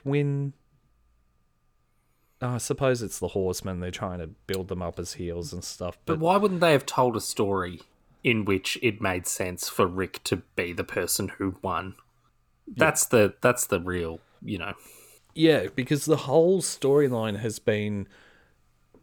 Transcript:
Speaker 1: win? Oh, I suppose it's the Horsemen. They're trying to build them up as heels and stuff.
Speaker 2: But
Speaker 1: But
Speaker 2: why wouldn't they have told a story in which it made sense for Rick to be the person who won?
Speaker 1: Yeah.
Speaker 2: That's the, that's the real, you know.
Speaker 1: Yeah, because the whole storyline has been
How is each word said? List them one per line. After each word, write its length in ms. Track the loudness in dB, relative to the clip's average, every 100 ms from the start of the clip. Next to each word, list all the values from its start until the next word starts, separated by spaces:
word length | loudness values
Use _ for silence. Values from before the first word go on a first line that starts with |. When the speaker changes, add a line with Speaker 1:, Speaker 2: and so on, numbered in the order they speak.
Speaker 1:
win? 480 | -2 0 2 0 -4 -8 _ _ _ _ _ _ _ _ _ _ _ _ _ _ _ _ _ _
Oh, 100 | -4
I 80 | -4
suppose 440 | -4 0 2 2
it's 160 | -2 -6
the 100 | -4
Horsemen. 520 | -2 -2 -2 -6 -6
They're 100 | -6
trying 280 | -6 -6 -6
to 80 | -10 -12 -6
build 220 | -4 -4
them 120 | -6
up 160 | -6 -6
as 140 | -10
heels 380 | -8 -8 -6 -8
and 120 | -10
stuff. 340 | -12 -8 -10 -8
Speaker 2:
But 100 | -4
Speaker 1:
But 60 | 0
Speaker 2:
why 160 | 2 4
wouldn't 240 | 2 4
they 120 | 4
have 140 | 4 2
told 300 | 2 2 2
a 40 |
story 600 | -2 -2 0 0 -2 -8 -16 _ _ _
in 220 | 0 2
which 340 | 2 0 0 -2
it 180 | -2 0
made 260 | -2 -2 -4
sense 420 | -4 -4 -6 -6
for 180 | 0 0
Rick 340 | 0 -6 -6
to 120 | -4 -4 -4
be 180 | -6 -4
the 120 | -6
person 440 | -4 -4 -2 -2 -4 -4
who 180 | -4 -4
won? 320 | -4 -4 -6 -12 _ _ _ _ _ _ -14
Speaker 1:
Yeah. 80 | 2
Speaker 2:
That's 300 | 2 2 4
the, 280 | 6 4 4
that's 260 | 2 2 0
the 140 | -2
real, 400 | -2 -2 -4 -8 -14 _
you 160 | -8 -8
know. 160 | -8 -12 -16 -20 -20 -20 _
Speaker 1:
Yeah, 320 | 2 4 4 2
because 300 | -4 0 0
the 120 | 2 0
whole 440 | 4 4 6 4
storyline 800 | 0 -2 4 4 4 2 -2 -2
has 200 | -4 -2
been 480 | 0 0 0 -4 -8 -14 -20 _ _ _ _ _ _ _